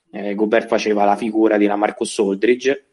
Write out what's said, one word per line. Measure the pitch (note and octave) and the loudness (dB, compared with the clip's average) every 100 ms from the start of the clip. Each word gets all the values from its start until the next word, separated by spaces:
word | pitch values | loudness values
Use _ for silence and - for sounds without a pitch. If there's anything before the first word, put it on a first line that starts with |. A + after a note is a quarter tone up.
| _ | _
eh, | G2+ G2+ G2+ | -10 -6 -2
Gobert | G#2+ A2+ - | 0 0 0
faceva | A2 G#2+ G#2 G2+ | -2 0 2 2
la | G2+ | 2
figura | A#2 G#2+ A2 G#2 | -2 2 2 4
di | G#2 | 2
Lamarcus | G2+ G#2+ - A2 - | 2 -2 -2 -6 -2
Aldridge, | G2+ G2 G#2+ B2 B2+ C#3 - | -2 0 0 0 0 -4 -8